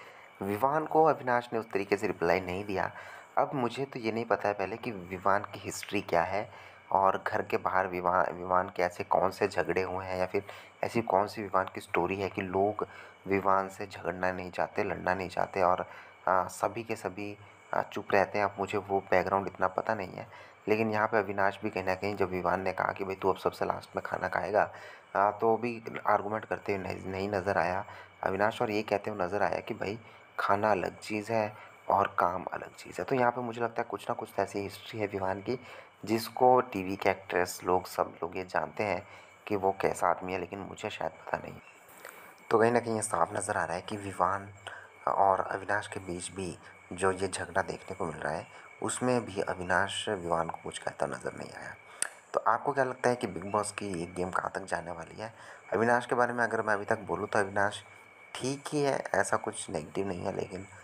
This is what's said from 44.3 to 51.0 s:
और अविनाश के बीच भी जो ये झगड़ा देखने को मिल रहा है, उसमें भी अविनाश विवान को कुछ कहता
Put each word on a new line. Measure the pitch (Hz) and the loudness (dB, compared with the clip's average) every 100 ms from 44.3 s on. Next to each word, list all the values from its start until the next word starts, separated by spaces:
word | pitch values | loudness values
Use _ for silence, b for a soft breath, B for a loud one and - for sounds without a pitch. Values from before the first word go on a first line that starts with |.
| 98 101 101 B B B - - | 0 -6 -14 B B B -6 -2
और | - 98 92 | 4 6 4
अविनाश | - 101 92 101 104 | 2 -4 -2 -2 -2
के | 104 | -10
बीच | 95 90 - | -8 -8 -8
भी | 92 90 - B B - | -6 -6 -8 B B -12
जो | 90 95 | 0 0
ये | 92 95 | 2 -2
झगड़ा | - 90 92 | -4 -2 -2
देखने | - - - 92 | -2 -4 -10 -6
को | 87 | -6
मिल | 76 | -4
रहा | 71 | -4
है, | 82 110 B B - | -4 -6 B B -8
उसमें | 107 - 127 123 104 | -6 -2 2 2 0
भी | 95 | -4
अविनाश | - 92 90 90 98 - - | -4 -4 0 2 2 -4 -4
विवान | 98 85 82 82 | -4 0 0 0
को | - | -4
कुछ | - - | -10 -8
कहता | - - | -8 -4